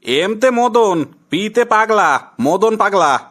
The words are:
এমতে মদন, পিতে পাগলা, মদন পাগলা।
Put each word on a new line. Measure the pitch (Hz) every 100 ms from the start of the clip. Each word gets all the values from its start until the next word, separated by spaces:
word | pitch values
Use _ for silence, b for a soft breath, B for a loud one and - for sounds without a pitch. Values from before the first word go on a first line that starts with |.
এমতে | - 131 180 220 254
মদন, | 240 240 233 220 175 143 - _
পিতে | 156 208 220 233
পাগলা, | 220 220 214 175 135 - _
মদন | 123 180 220 220
পাগলা। | 208 196 160 127 -